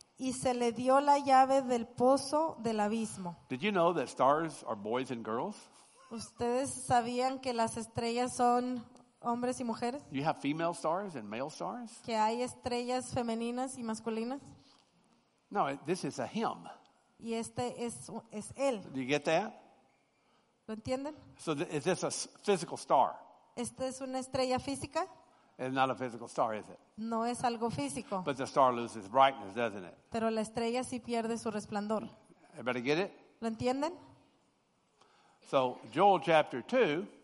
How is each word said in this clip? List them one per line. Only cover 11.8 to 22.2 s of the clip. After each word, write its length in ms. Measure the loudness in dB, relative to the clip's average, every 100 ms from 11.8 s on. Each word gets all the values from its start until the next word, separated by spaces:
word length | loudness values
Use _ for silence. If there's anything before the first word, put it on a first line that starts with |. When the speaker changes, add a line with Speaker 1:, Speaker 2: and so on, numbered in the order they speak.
| -10 -12 -4
Speaker 1:
¿Que 100 | 0
hay 240 | 2 0
estrellas 680 | -4 -6 -6 -4 -2 -2 -2
femeninas 640 | -2 -2 -2 -2 -4 -4 -6
y 60 |
masculinas? 580 | -6 -6 -4 -4 -4 -6 -10 -20 -20 _ _ _ _ _ _ _ _
Speaker 2:
No, 180 | 0 0
it, 100 | -2 -2
this 180 | -2
is 160 | -2 -4
a 80 | -4
him. 400 | -2 -2 -4 -10 -18 _ _ _ _
Speaker 1:
Y 140 | -6
este 520 | -6 -6 -6 -6 -6 -8
es, 80 | -8 -12 -14 -12
es 200 | -12 -12 -2
él. 240 | 0 -2 -4
Speaker 2:
Do 60 | -6
you 80 | 0
get 160 | 2 4
that? 280 | 2 2 -6 -20 _ _ _ _ _ _ _ _ _ -14
Speaker 1:
¿Lo 60 | -10
entienden? 400 | -4 -4 -4 -10 -16 -10
Speaker 2:
So 180 | -4 -2
th-, 140 | -2
is 120 | -2
this 200 | 0 0
a 40 | 0
s-, 200 | -4